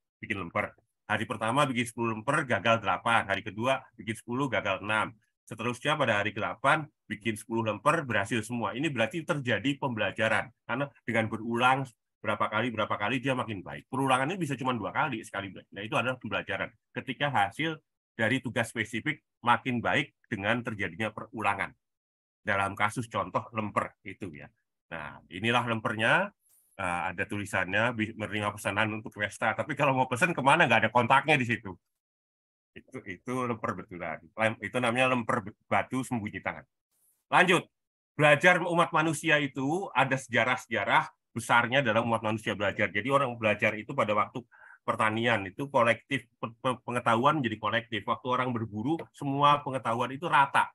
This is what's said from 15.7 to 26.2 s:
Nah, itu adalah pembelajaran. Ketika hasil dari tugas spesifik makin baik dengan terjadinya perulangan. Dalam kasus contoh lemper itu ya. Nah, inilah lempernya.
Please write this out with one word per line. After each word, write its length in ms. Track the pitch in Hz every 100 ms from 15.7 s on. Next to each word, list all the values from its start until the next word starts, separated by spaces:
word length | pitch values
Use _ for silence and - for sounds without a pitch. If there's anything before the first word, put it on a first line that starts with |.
Nah, 120 | - 107
itu 80 | 139
adalah 240 | 117 123
pembelajaran. 500 | 113 98 82 98 90 _ _
Ketika 400 | 123 120 120 143
hasil 480 | 120 101 104 156 156 _ _ _ -
dari 240 | 110 131
tugas 240 | 131 110 113
spesifik 560 | 117 107 110 139 147 _ _
makin 400 | 123 120 131 120
baik 400 | 98 104 151 _ -
dengan 320 | 101 101 120
terjadinya 560 | 120 107 95 82 107 104
perulangan. 560 | 110 90 104 98 92 - _ _ _ _ _ _
Dalam 320 | - 98 98 98
kasus 320 | 104 131 113
contoh 400 | 107 92 95 - 113
lemper 400 | 104 98 90 -
itu 320 | 101 95 95 73
ya. 160 | 71 _ _ _ -
Nah, 320 | 82 73 67 -
inilah 320 | 87 113 120
lempernya. 640 | 120 113 117 110 113 156